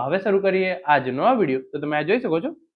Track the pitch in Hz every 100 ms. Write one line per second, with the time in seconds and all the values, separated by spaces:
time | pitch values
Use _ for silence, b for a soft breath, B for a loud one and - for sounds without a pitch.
0 | 127 185 202 196 190 190 185 175 151 147
1 | 127 127 190 254 165 131 131 147 147 151
2 | 151 233 240 165 240 339 _